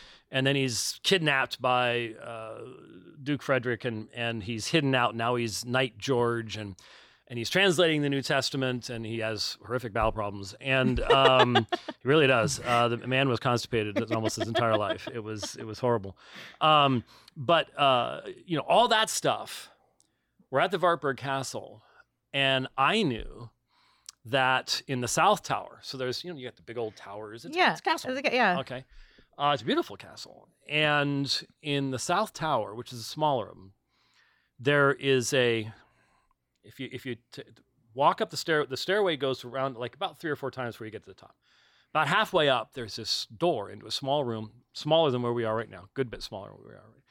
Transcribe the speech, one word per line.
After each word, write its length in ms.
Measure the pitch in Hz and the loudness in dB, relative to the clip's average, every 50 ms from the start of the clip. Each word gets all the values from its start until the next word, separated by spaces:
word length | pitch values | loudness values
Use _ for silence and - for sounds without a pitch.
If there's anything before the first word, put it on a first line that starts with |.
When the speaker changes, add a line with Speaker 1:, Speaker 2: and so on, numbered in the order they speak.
| - - - - _ _ | -20 -20 -20 -20 _ _
Speaker 1:
and 160 | - 131 131 | -2 2 2
then 80 | 135 143 | 2 2
he's 460 | 139 135 127 113 - - - - - | 2 0 0 -2 -4 -4 -6 -6 -4
kidnapped 580 | - - 190 180 160 151 139 135 139 - - - | 0 0 2 2 2 2 2 2 0 -2 -2 -2
by, 540 | 127 127 127 123 123 120 120 120 117 110 110 - | 0 2 2 4 2 2 0 0 -2 -4 -8 -12
uh, 380 | - 117 117 113 110 110 110 113 117 127 - - - - - 92 - - - 147 131 | -14 -14 -12 -12 -12 -12 -14 -14 -14 -16 -16 -18 -20 -20 -20 -20 -20 -20 -20 -8 -4
Duke 180 | 147 147 - | -4 -4 -2
Frederick, 420 | - - 135 127 123 127 117 - - | 2 2 2 2 2 0 -2 -2 -2
and, 220 | 123 113 107 110 - - | -4 -4 -6 -8 -10 -8
and 300 | 120 117 117 117 110 92 | -4 -4 -4 -4 -4 -6
he's 240 | 117 117 110 104 - | -6 -6 -6 -2 0
hidden 260 | 165 160 143 135 131 | 2 2 4 4 4
out. 220 | 127 123 107 113 | 4 2 2 0
Now 180 | 113 113 123 123 | 0 0 0 0
he's 300 | 120 117 110 101 - - | 0 -2 -2 -4 -6 -4
Knight 340 | 123 120 131 131 117 110 104 | -2 0 0 0 0 -4 -4
George, 580 | - 135 131 120 120 117 117 117 113 107 95 | -2 0 2 2 2 2 0 -2 -4 -8 -8
and 200 | 110 104 101 95 - - - - - - - _ _ _ | -8 -10 -10 -12 -14 -20 -20 -20 -20 -20 -20 _ _ _
and 120 | - 123 117 | -10 -8 -6
he's 100 | 110 - | -4 0
translating 540 | - 185 202 190 156 175 175 165 156 147 | 2 4 4 4 4 4 4 4 2 2
the 80 | 147 143 | 0 0
New 100 | 139 139 | 0 0
Testament, 720 | 127 - 147 135 - - - 135 131 127 127 120 - - | 0 0 0 0 0 0 -2 -2 -2 -2 -2 -4 -6 -8
and 140 | 120 113 113 | -8 -8 -8
he 140 | 110 113 113 | -6 -4 -4
has 360 | 110 110 110 101 - - - - - | -4 -4 -4 -4 -4 -6 -8 -10 -8
horrific 300 | 110 120 123 127 113 98 | -6 -6 -6 -4 -2 0
bowel 180 | 117 110 113 | 2 2 2
problems. 420 | - 110 104 104 98 98 98 95 - - | 2 0 -4 -6 -6 -8 -10 -12 -14 -8
And, 400 | 135 135 131 131 131 131 123 120 | -2 0 2 2 4 2 2 2
um, 680 | - - - 135 135 131 131 127 127 123 120 - 107 - | 4 4 6 8 8 8 8 8 6 6 4 2 2 0
Speaker 2:
<laughs> 160 | 349 - - | -4 -8 -8
Speaker 1:
he 200 | 302 - _ - 123 | -10 -14 _ 0 2
really 180 | 151 160 143 | 4 6 6
does. 340 | 131 131 117 107 107 - - - | 6 6 4 4 2 0 -2 0
Uh, 240 | 123 120 120 120 117 | 2 2 4 4 2
the 100 | 120 113 | 0 -2
man 300 | - 123 131 131 139 135 | -2 0 0 2 2 2
was 100 | 117 - | 0 0
constipated 720 | - 131 120 113 - - 123 110 107 104 101 - 117 110 | 2 2 0 0 0 -2 -2 -2 -2 -2 -2 -4 -2 -2
almost 240 | 113 113 110 107 - | -2 0 0 -2 -2
his 100 | - - | -2 -4
entire 300 | 110 113 - 120 113 110 | -2 0 2 2 2 2
life. 320 | 104 104 - - - - - | 2 0 -2 -4 -6 -8 -10
It 80 | 123 117 | -10 -8
was, 360 | 104 107 110 104 98 - - | -8 -8 -8 -8 -8 -10 -10
it 80 | 117 117 | -12 -12
was 140 | 110 104 - | -12 -6 -2
horrible. 400 | 127 123 120 107 98 98 - _ - - - - - - - - | 2 2 2 2 0 -6 -14 _ -20 -20 -18 -18 -18 -16 -4 0
Um, 420 | 160 156 156 147 143 135 131 113 - - - - _ - - | 4 6 6 6 6 4 2 0 -2 -6 -14 -20 _ -18 -14
but, 420 | 156 123 139 170 156 - - - - | -4 0 2 2 2 2 0 -2 2
uh, 420 | 143 135 127 120 120 120 143 - - 101 - - - | 4 4 4 4 2 -2 -4 -8 -10 -12 -14 -14 -8
you 120 | 180 165 135 | -4 -4 -2
know, 60 | - - | 0 4
all 200 | 170 208 240 226 | 4 4 6 4
that 200 | 226 214 220 214 | 4 2 2 0
stuff, 600 | - - - 135 107 107 104 - - - - - _ _ _ _ _ _ _ _ _ _ _ _ _ _ _ _ | -2 -2 0 0 0 -2 -4 -10 -14 -14 -16 -18 _ _ _ _ _ _ _ _ _ _ _ _ _ _ _ _
we're 100 | 131 139 | 0 2
at 100 | 175 185 | 2 2
the 80 | 196 160 | 2 2
Wartburg 380 | 180 175 170 - - 135 123 | 2 2 2 2 0 -4 -4
Castle, 640 | - 131 139 135 139 127 - - 104 - - 110 113 _ _ _ - _ _ _ _ _ _ - | -4 -4 -6 -4 -4 -6 -6 -8 -10 -12 -14 -18 -20 _ _ _ -20 _ _ _ _ _ _ -2
and 340 | 139 139 135 135 131 131 - _ | 0 2 2 2 0 -2 -2 _
I 260 | 135 135 160 202 226 | 2 2 2 4 2
knew 460 | 196 139 117 107 - - - - 123 - _ _ _ _ _ _ _ _ _ _ _ - - _ - | 0 0 -2 -4 -8 -12 -14 -16 -16 -18 _ _ _ _ _ _ _ _ _ _ _ -20 -20 _ -6
that 560 | 110 135 135 127 131 131 127 - - - - - | 0 2 2 4 4 2 2 0 -2 -6 -6 -4
in 140 | - 135 123 | -4 -4 -4
the 80 | 123 113 | -2 -2
South 340 | - 160 170 202 208 - | 0 2 4 4 4 2
Tower, 360 | - - 120 101 - - - - | 0 -4 -4 -4 -4 -8 -16 -18
so 140 | - - - | -16 -12 -8
there's, 280 | 127 127 127 120 - - | -6 -4 -4 -4 -6 -8
you 60 | 180 | -12
know, 60 | 170 135 | -12 -12
you 80 | 123 | -12
got 100 | 117 - | -14 -14
the 60 | - | -16
big 140 | - - 113 120 | -16 -10 -6 -6
old 160 | 113 107 - | -6 -6 -8
towers. 520 | - - 98 101 107 110 104 110 113 156 | -12 -14 -14 -12 -12 -12 -12 -14 -14 -12
It's, 100 | 240 311 | -6 0
Speaker 2:
Yeah, 140 | 370 339 220 | 2 2 2
Speaker 1:
it's 80 | 160 - | 2 0
a 20 | |
castle. 280 | - 381 330 - - 254 | -2 -2 -2 -2 -4 -6
Speaker 2:
it's 80 | 254 285 | -6 -4
a 20 | |
ca-, 120 | 285 - 233 | -2 0 2
yeah. 220 | 254 226 190 180 139 | 2 2 2 2 0
Speaker 1:
Okay. 240 | 127 - 127 131 - _ - - - - _ - - _ _ - | -4 -6 -10 -12 -12 _ -20 -20 -20 -20 _ -20 -20 _ _ -2
Uh, 120 | 143 147 147 | 0 0 0
it's 80 | 131 | 0
a 40 | 113 | 0
beautiful 300 | 160 277 339 - - 101 | 0 0 0 -2 -4 -8
castle. 520 | - - 82 73 - - - - - - _ _ _ _ - | -16 -18 -18 -18 -18 -18 -18 -20 -20 -20 _ _ _ _ -4
And 800 | 147 151 151 151 147 147 143 143 143 139 139 123 - - 156 - _ _ | 0 2 2 4 4 2 2 2 0 0 -2 -2 -2 -4 -6 -10 _ _
in 280 | 156 147 143 139 139 135 | -6 -2 -2 -2 -2 -2
the 80 | 131 117 | -4 -4
South 360 | - - 175 202 220 - - | -2 0 0 0 0 -2 -4
Tower, 400 | - 160 156 139 117 101 98 107 | -6 -2 0 0 0 0 -4 -8
which 180 | 120 117 - | -12 -12 -12
is 80 | 123 117 | -12 -12
a 40 | 113 | -12
smaller 420 | - - 156 156 151 135 117 95 90 | -10 -4 -2 0 0 2 0 -2 -4
of 80 | 90 | -10
'em, 160 | 90 95 98 _ _ _ _ _ _ _ _ _ _ _ _ _ _ _ _ _ - | -18 -20 -20 _ _ _ _ _ _ _ _ _ _ _ _ _ _ _ _ _ -2
there 320 | 117 143 147 143 139 139 | 0 2 4 6 6 4
is 400 | 139 - 135 139 135 127 113 - 147 | 4 2 2 2 2 2 2 2 2
a, 360 | 131 123 120 113 113 107 110 - - _ _ _ _ _ _ _ _ _ _ _ _ _ _ _ _ | 2 4 4 2 0 -4 -6 -12 -18 _ _ _ _ _ _ _ _ _ _ _ _ _ _ _ _
if 180 | _ 107 - - | _ -20 -14 -14
you, 80 | 131 127 | -12 -12
if 120 | 135 120 - | -12 -10 -8
you 120 | 127 117 - _ _ | -10 -10 -10 _ _
t-, 100 | - 139 - - - _ _ _ _ _ _ _ | -18 -18 -18 -18 -20 _ _ _ _ _ _ _
walk 280 | 110 131 147 170 190 - | -2 2 2 2 2 2
up 80 | 220 - | -2 -4
the 60 | 147 - | -4 -4
stair-, 260 | - 170 156 151 131 | -2 0 2 0 0
the 120 | 127 131 - | -2 -4 -6
stairway 380 | - 180 196 214 202 180 156 | -2 0 0 2 2 2 0
goes 280 | 127 139 135 127 - - | 0 -2 -2 -2 -4 -8
around, 320 | 120 127 135 135 139 120 | -8 -6 -4 -4 -4 -4
like, 180 | 113 123 120 - | -6 -8 -10 -8
about 240 | 143 196 180 147 - | -6 -8 -8 -8 -8
three 120 | 170 156 | -6 -6
or 60 | 143 | -4
four 140 | - 139 127 | -4 -6 -8
times 240 | - 131 123 117 107 | -6 -6 -8 -8 -8
before 100 | - 113 | -10 -12
you 40 | 107 | -12
get 100 | 107 101 | -12 -14
to 80 | - 98 | -14 -18
the 40 | - | -20
top. 200 | - - - _ _ _ _ _ _ _ _ _ _ _ _ | -20 -20 -20 _ _ _ _ _ _ _ _ _ _ _ _
About 160 | - 156 151 143 | 0 0 2 2
halfway 400 | 185 214 214 - 185 170 151 139 | 2 2 2 2 2 4 4 4
up, 240 | 131 117 110 - | 4 2 0 -6
there's 240 | - 131 117 101 - | -10 -10 -10 -10 -10
this 300 | 117 107 - - - - | -8 -6 -4 -4 -4 -6
door 440 | - 113 - 165 175 147 107 98 95 | -8 -4 -2 0 0 0 0 -4 -8
into 160 | 104 107 - | -12 -14 -10
a 40 | 110 | -8
small 340 | - - 139 135 143 151 131 | -8 -4 -2 0 0 0 0
room, 280 | 120 113 110 110 110 - _ _ _ | -2 -4 -6 -8 -10 -14 _ _ _
smaller 380 | - - - 151 156 165 160 139 | -14 -6 0 4 6 6 6 6
than 100 | 123 123 | 4 2
where 120 | 120 120 120 | 0 0 0
we 100 | 120 113 | 0 0
are 100 | 110 110 | -2 -2
right 120 | 113 107 - | -2 -4 -6
now, 200 | 95 87 95 - | -12 -18 -18 -8
good 180 | - 135 131 113 | -6 -4 -4 -4
bit 120 | - - | -6 -12
smaller 260 | - - 113 95 101 101 | -12 -12 -12 -12 -12 -14
than 80 | 98 - | -18 -20
where 100 | - - | -20 -20
we 60 | 110 | -20
are. 100 | - - - _ _ _ _ | -20 -20 -20 _ _ _ _